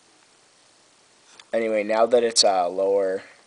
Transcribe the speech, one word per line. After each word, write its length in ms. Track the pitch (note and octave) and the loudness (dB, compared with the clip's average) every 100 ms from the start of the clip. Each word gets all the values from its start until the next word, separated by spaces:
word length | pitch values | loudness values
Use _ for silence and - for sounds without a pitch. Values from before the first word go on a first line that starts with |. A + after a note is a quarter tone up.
| _ _ _ _ _ _ _ _ _ _ _ _ _ - - | _ _ _ _ _ _ _ _ _ _ _ _ _ -20 -8
Anyway, 320 | A2+ A2+ G#2+ | -4 -2 -2
now 220 | G#2 A2 | -2 0
that 180 | A#2 B2 | 2 2
it's 220 | A#2 A2+ | 2 2
a 240 | G#2 F#2+ F2 | 2 2 -2
lower 540 | F#2 F#2+ G2+ F#2+ F#2+ - - | -2 0 0 0 -4 -10 -20